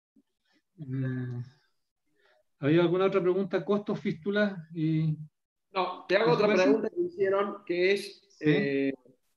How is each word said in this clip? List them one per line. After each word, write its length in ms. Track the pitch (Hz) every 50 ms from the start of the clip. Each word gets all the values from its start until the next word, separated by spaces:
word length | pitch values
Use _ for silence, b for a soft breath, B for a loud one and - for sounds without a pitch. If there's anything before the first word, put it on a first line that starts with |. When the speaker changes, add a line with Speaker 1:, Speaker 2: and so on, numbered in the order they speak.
| _ _ _ _ _ _ _ _ _ _ _ _ _ _ _ 180
Speaker 1:
Em, 640 | 151 131 131 135 131 131 127 127 123 123 123 120 120 b b b b b b _ _ _ _ _ _ _ _ _ _ _ _ _ _ _ _ _
¿había 220 | - 139 156 170 175
alguna 240 | 165 170 185 190
otra 140 | 196 196 196
pregunta? 440 | 175 185 180 190 196 185 - 185 -
¿Costos, 340 | - 202 202 208 - 208 -
fístulas? 560 | - 208 175 - - 202 202 208 208 202 190 180 160 - 170
Y 420 | 170 156 156 160 156 160 156 147 151 156 - _ _ _ _ _ _ _ _ -
Speaker 2:
No, 320 | 190 180 180 - - -
te 100 | - 180
hago 100 | 202 226
Speaker 1:
¿Eso 80 | 233 240
Speaker 2:
otra 120 | 202 208
Speaker 1:
parece? 180 | 208 208 180 185
Speaker 2:
pregunta 260 | 269 - 220 214 220
que 100 | - 175
hicieron, 560 | 175 180 170 190 196 190 196 196 202 208 208 - -
que 280 | - 175 175 180 190 202
es, 360 | 202 - - - - _ _ _ _
Speaker 1:
Sí. 60 | 156
Speaker 2:
eh, 460 | 151 147 143 139 139 139 139 139 135 135 - _ _ _ _ _ _ _